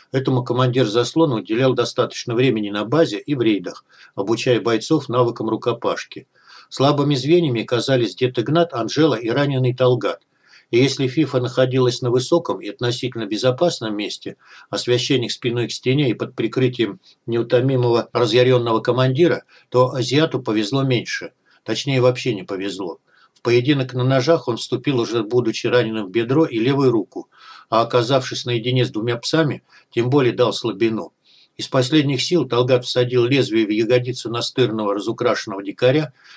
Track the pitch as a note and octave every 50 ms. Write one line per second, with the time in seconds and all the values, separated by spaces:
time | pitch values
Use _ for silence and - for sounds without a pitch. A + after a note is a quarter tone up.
0 | _ _ - C3+ B2+ C3 C3 B2 B2 - A#2+ B2 C3 B2 A#2 C3 B2 G#2 G2+ A#2+
1 | A#2+ - - D#3+ E3 D3+ A#2 G#2+ F2+ - A2 A#2+ C3+ C3 A#2 A#2+ A#2+ - - B2+
2 | A2+ - - - - A#2+ A2 A#2 C3 C3 A2 A2 G#2 G2+ G#2 G#2 G#2 A2+ C3+ D#3+
3 | D#3+ B2+ G#2 G2 - C#3+ D3 B2+ A2 A2 G#2 F#2+ E2+ F2+ - - _ _ _ -
4 | - - _ G2+ G2 G2 A#2 - - C3+ A#2 G#2 F#2+ A#2 A#2 A2 - - D#3+ D3+
5 | - - A#2 B2+ A#2+ A#2 - - A2 A2 A2 G#2+ - A#2+ A2 - - G2 E2+ -
6 | - - - - - _ _ _ _ - - - - _ - - C3 C#3+ C#3+ C#3
7 | C#3+ D3 D3 B2 A#2+ D3 E3+ F3 E3+ C#3 A#2+ A2 G2+ - B2 A2+ A2 C3+ C3+ B2
8 | A#2 G2 - - B2+ B2 B2+ A#2+ G#2+ D3 D3+ F3 E3+ E3+ C3+ A#2 A2+ G#2+ - C#3+
9 | D#3+ D3+ A#2+ - A#2+ A2 A#2 C#3+ C#3+ C#3+ C#3 C3 B2+ B2 B2+ - B2+ B2+ B2+ A2+
10 | G2 F2+ E2+ - _ _ _ _ _ _ - - _ _ A#2 A#2+ C3+ C3+ - -
11 | C3+ B2+ - D#3+ D3+ B2+ C3+ B2+ B2 A#2+ - C3 B2+ B2+ B2+ C3 B2+ A#2+ A#2 -
12 | C3 A#2+ A#2+ B2+ A#2+ - E3+ E3+ - - G2 F#2+ G2+ G#2 G2+ - A#2+ A#2+ A#2 -
13 | B2 A2+ - A2+ A2 G2 G#2+ G2 B2+ B2+ B2+ B2+ F3 B2+ B2 - A#2 A2 G#2 G#2
14 | G#2 F2+ - - - F#2+ - _ _ - - - - _ G2+ G2+ - A#2+ B2 B2
15 | B2 - C#3+ B2 A#2 - - - - B2 A#2 A#2+ A#2 A2+ - - - B2+ C3 D3
16 | D3 A#2+ G2+ - D3+ - - - A2+ G#2+ - C#3 C3 B2+ B2+ A#2+ A2+ G2+ F#2+ -
17 | _ _ _ _ _ - A#2 A#2 A2+ A#2+ B2+ A#2+ C3 C3+ C3+ B2+ B2 A#2 A#2 A2+
18 | A2 - - A#2 A#2+ G#2+ A2 B2 B2 B2+ B2+ B2 A#2 A#2 A2+ A2 - B2+ A#2+ C3
19 | C3 C3 B2+ C#3 F3 D#3 G2 E2 - _ _ - _ _ - B2 B2+ B2+ C3 C3
20 | A#2 B2 C3 D3 D#3+ D#3+ - B2 - A#2 G#2+ A2 G#2+ G2+ C#3 C3+ C3+ C3+ B2 G#2+
21 | F#2 - - - F2+ - _ _ _ _ _ _ _ - A2 - - C#3 C3+ B2+
22 | B2 B2+ B2+ B2+ - B2+ G#2+ F#2+ F#2 - G2+ F#2 G2 G2+ F2+ F#2+ F#2+ E2+ D#2 -
23 | _ _ _ _ _ _ _ _ - A#2 A#2+ B2 A#2+ D3 D3 C3+ C3 B2+ B2+ B2+
24 | B2 C3 C3+ C3 B2+ D#3+ E3 D#3 - C3 A2+ - - - - - - D3 C3+ A#2
25 | A2+ G#2 A2+ A#2 G#2 G#2+ A#2+ B2 A2+ A2 A2 - - A2 A2+ B2 A2 A2 A2 A2
26 | G2+ F#2 F#2 A#2 A#2 A#2+ C3+ D#3+ E3 - A#2+ A2 A2+ C3+ C#3 C#3 C3+ B2+ A#2 A2
27 | F#2 - - F2+ - _ _ _ - - - - - - A2+ A2+ A2+ - - A#2+
28 | A#2+ B2 C#3 C3 C3 - B2+ - - B2 A#2+ A2+ G#2+ B2+ B2+ B2+ A#2 - - G#2+
29 | A2+ A#2+ A#2 - - - - D#3+ D#3 C#3 F#2+ - _ _ _ - _ _ - A#2
30 | A#2 B2 C3+ D3 C3 A#2 F#2+ A2+ B2 G#2+ G2 - - A2+ G2 G2 A#2 A2+ A2 G2+
31 | E2 - _ _ _ _ _ _ _ _ _ - - - - C3+ B2+ B2+ D#3 D#3
32 | C3+ C#3+ C#3 B2 - - F3 E3 C3+ C3 A#2 B2 B2 C3 C3 B2 - - - B2+
33 | B2 B2 B2 B2 A#2+ B2 C#3+ C3+ A#2 G2+ A2 A2+ A2 G2+ G#2+ G#2+ A#2 G#2+ B2+ B2
34 | B2 B2+ B2 - - A2 A#2 A#2 - - - C3+ B2 G#2+ A2+ A2 G#2+ G2+ G2+ G#2
35 | G2+ A2+ A2+ - A#2+ A#2 G#2+ - - A2 G2 G2 G2 G2 F#2+ - B2 B2+ C3+ D#3
36 | D#3 - - _ _ - -